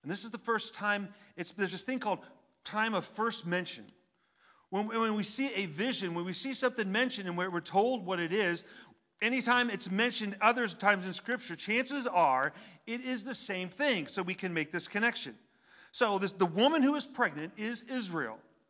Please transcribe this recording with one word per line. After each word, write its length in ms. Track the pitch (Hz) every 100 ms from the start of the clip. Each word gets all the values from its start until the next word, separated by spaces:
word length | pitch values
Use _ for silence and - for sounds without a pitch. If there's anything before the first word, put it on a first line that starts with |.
And 80 | 135
this 120 | 196
is 80 | 226
the 60 | 214
first 380 | - 220 - -
time, 340 | 208 208 202 - - -
it's, 160 | 170
there's 200 | - 190
this 120 | 185
thing 160 | - 262
called 200 | 208 185 - - _ _
time 300 | - 208 220
of 120 | 202 -
first 400 | - 226 220 170
mention. 400 | 180 175 - 101 _ _ _ _ _ _ _ _
When, 180 | 190 214
when 280 | 226 226 214
we 80 |
see 280 | 196 - 269 202
a 100 | 190
vision, 480 | 147 240 247 185
when 120 | 170 175
we 80 |
see 200 | 175 269
something 380 | 262 254 254 196
mentioned 360 | 208 254 - 185
and 100 | 175
we're, 120 | 185
we're 100 | 175
told 460 | - 190 226 254 180
what 140 | 185
it 120 | 170
is, 320 | 196 190 170 - - - _ _ _
anytime 480 | 220 262 233 247 240
it's 200 | 196 175
mentioned 480 | 190 240 - 208 196
other 260 | 214 240 233
times 380 | 165 196 202 185
in 80 |
Scripture, 420 | 175 - 247 - 165
chances 520 | - 226 254 285 240
are 460 | 180 156 131 143 - - - -
it 140 | 240
is 220 | 254 254
the 120 | 214 233
same 340 | - 185 185
thing, 380 | - 294 214 147
so 160 | -
we 120 | 180 180
can 180 | 185
make 180 | 165 151
this 160 | 175 -
connection. 480 | 202 233 226 135 107 _ _ _ - -
So 280 | - 226 196
this, 120 | 190
the 140 | - 185
woman 360 | 160 262 320
who 120 | 269 294
is 100 | -
pregnant 480 | - 220 147 160 -
is 260 | 214 233
Israel. 540 | 226 254 202 165 120 110 - _